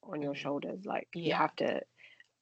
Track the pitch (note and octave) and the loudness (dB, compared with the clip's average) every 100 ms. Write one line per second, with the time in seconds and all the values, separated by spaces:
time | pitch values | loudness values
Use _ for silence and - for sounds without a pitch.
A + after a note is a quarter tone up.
0 | - D#3+ C#3+ C#3+ C#3 C#3+ - F#3 G3 - | -8 -2 -2 -2 -2 -2 -2 -4 -4 -4
1 | - E3+ D#3+ - D#3 - C#3 - - - | -4 -2 2 4 4 4 0 0 -4 -12
2 | - - - _ | -20 -20 -20 _